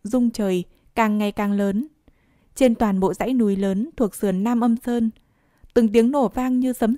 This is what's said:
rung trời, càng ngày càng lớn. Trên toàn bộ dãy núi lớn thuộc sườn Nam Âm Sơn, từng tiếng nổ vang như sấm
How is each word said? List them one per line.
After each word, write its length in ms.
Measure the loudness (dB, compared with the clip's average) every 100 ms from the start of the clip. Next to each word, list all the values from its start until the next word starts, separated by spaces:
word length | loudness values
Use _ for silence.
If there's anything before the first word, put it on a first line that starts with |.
rung 280 | -4 -2 -2
trời, 340 | -2 -2 -2 -4 _ _
càng 240 | -2 0 0
ngày 140 | -2
càng 200 | -2 -2
lớn. 340 | -2 -2 -2 -6 _ _ _ _ _ _
Trên 200 | 2 2
toàn 260 | 4 0 0
bộ 140 | 0
dãy 200 | -2 -2
núi 220 | 0 0 0
lớn 340 | -2 -2 -6 -4
thuộc 180 | -4
sườn 300 | -2 -2 -2
Nam 160 | 0 0
Âm 160 | 0 0
Sơn, 340 | -2 -2 -2 -4 _ _ _ _ -2
từng 140 | 0 4
tiếng 220 | 4 2
nổ 180 | 2 0
vang 320 | -2 -2 0
như 120 | 0
sấm 240 | 0 -2